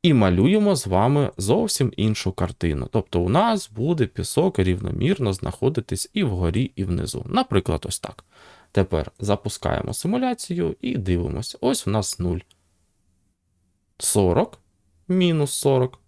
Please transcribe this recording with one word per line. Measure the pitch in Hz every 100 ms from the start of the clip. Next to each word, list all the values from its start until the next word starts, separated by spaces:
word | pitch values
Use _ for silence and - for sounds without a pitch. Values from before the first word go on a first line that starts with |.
І | 175
малюємо | 135 95 90 127 214 208
з | 180 -
вами | 92 117 147 135 -
зовсім | 98 180 226 - 127 -
іншу | 107 104 95
картину. | - 87 - 85 71 62
Тобто | 110 - 87
у | 90
нас | 147 226 214 -
буде | 104 139 165
пісок | 113 - 98 - 185 -
рівномірно | 92 90 - - 156 196 113
знаходитись | 95 - - 139 156 - 98 -
і | 214
вгорі, | 156 92 87 110 135
і | -
внизу. | 95 87 - - -
Наприклад, | 240 254 98 - - -
ось | -
так. | - - _ _ - - _
Тепер | - 92 82 71 _
запускаємо | 101 101 - - - - -
симуляцію | 117 175 240 254 240 - 175 165 -
і | 247 254
дивимось. | 92 87 87 - - -
Ось | - - -
у |
нас | 107 104 -
нуль. | 87 90 - _ _ _ _ _ _ _ _ _ _ _ _ _ _ _
Сорок, | - 104 92 87 220 - _ _ _ _ -
мінус | 185 180 160 143
сорок. | - 139 131 127 -